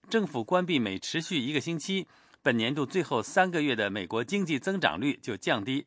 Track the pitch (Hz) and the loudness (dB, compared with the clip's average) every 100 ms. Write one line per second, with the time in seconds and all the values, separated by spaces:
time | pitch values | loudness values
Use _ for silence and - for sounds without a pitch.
0 | - 226 196 120 110 180 180 147 104 95 | -2 0 0 -2 0 0 4 2 2 -2
1 | - 165 160 165 120 151 165 165 - 190 | -4 -4 -2 -2 0 -2 -2 -6 -2 -4
2 | 160 - _ _ 135 117 117 147 131 185 | -4 -16 _ _ 2 2 2 0 0 0
3 | 156 123 - 196 185 165 147 110 101 101 | 0 0 2 2 2 2 0 2 0 -2
4 | 90 110 120 202 165 135 190 196 139 78 | -2 -2 0 0 0 0 0 0 0 0
5 | 143 - - 101 175 123 101 139 | -2 -2 -6 -4 0 0 0 -4